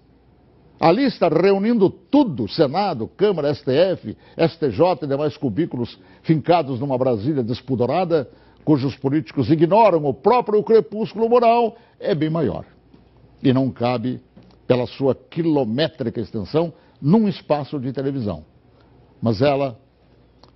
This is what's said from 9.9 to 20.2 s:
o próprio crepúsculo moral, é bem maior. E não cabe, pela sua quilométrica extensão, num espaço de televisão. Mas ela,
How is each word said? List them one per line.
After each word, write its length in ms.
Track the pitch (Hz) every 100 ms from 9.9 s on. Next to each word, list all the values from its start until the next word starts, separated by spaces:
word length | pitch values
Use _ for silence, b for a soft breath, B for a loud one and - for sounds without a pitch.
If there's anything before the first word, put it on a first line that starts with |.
| 165 147
o 80 |
próprio 480 | - 202 247 233 208
crepúsculo 680 | 190 220 - 208 214 - 226
moral, 480 | 240 233 233 226 - b b
é 140 | 120
bem 160 | 151 156
maior. 360 | 165 123 80 - _ _ _ _ _ _ _
E 100 | 143
não 200 | 127 135
cabe, 500 | - 120 123 123 120 - - - _ -
pela 180 | 123 117
sua 300 | - 135 117
quilométrica 1040 | - 165 165 143 113 120 160 - 117 120
extensão, 540 | 101 113 90 151 170 b b b
num 260 | 135 220 208
espaço 520 | - - 147 135 151
de 120 | 127
televisão. 500 | 135 135 139 104 82 - _ _ b b b b _
Mas 200 | 113 101
ela, 380 | 143 139 139 113 _ _ _ _